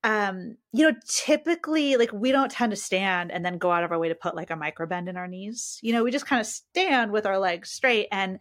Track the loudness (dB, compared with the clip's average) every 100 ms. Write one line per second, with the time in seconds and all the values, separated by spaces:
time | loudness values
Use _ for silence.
0 | 2 2 0 -2 -10 -14 _ 4 4 4
1 | -4 -4 2 2 2 -2 0 0 2 4
2 | 2 2 2 2 2 0 -2 -2 -2 0
3 | 0 0 -2 -4 -4 0 2 2 2 0
4 | 0 -2 -4 -6 -8 -6 -6 -6 -6 -6
5 | -6 -8 -10 -10 -12 -10 -12 -8 0 2
6 | 2 0 0 0 0 -8 _ 0 2 2
7 | 2 0 0 0 0 -2 -8 0 2 2
8 | 0 -2 -4 -6